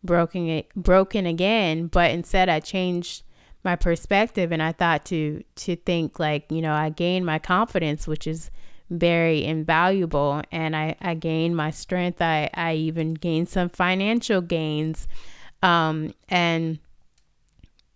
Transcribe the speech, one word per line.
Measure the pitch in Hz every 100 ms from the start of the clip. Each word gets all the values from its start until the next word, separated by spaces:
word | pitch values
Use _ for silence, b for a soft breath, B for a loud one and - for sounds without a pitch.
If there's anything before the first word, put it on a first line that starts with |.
broken, | 180 170 165 180 165 156 - -
broken | 180 185 190 214 175
again. | 170 190 226 180 160 165
But | 185 170
instead, | 165 170 196 185
I | 156
changed | - 190 180 175 175 - b b b b
my | 185 175
perspective, | 175 170 - 196 226 - 170
and | 165
I | 160
thought | 165 170 151 -
to, | 170 151 151 - -
to | - 170
think, | - 170 160 -
like, | 156 147 -
you | 160
know, | 160
I | 151 156
gained | 156 175 185 175
my | 156
confidence, | - 185 226 185 160 151 -
which | 156 160
is | 160 - b b b -
very | 170 170 170 165 156
invaluable, | 139 160 160 160 180 196 165 151 143 147 -
and | 170 160 156
I, | 156 -
I | 185 165
gained | 165 160 170 170
my | 156
strength. | - - 180 180 175
I, | 165 156 151
I | - 165 160
even | 156 165 160 160
gained | 175 160 175
some | 190 175
financial | - 180 185 202 233 - 196
gains, | 170 165 156 151 160 160 - B B B B -
um, | 180 170 160 156 156 - -
and | 180 170 165 160 160 - - _ _ _ _ _ _ - _ _